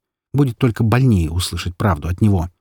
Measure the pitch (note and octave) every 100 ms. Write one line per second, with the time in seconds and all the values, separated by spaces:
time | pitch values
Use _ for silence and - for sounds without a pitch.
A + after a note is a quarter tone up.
0 | _ _ _ C3+ C#3+ G#2+ B2+ G#2+ A#2 A#2+
1 | C3 G2+ D#2 F2 - F2 F#2 - G#2 D2
2 | E2 F2+ G#2+ F#2+ D#2+ _